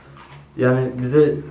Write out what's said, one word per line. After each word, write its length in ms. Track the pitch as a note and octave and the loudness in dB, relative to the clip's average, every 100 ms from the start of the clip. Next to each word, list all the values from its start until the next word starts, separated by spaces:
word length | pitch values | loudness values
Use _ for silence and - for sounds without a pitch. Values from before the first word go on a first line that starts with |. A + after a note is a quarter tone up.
| - - - - - - | -20 -20 -20 -20 -16 -2
Yani 320 | B2+ C3 B2+ B2+ | 0 0 -2 -6
bize 320 | B2+ D3+ D3 - - | 0 2 2 0 -8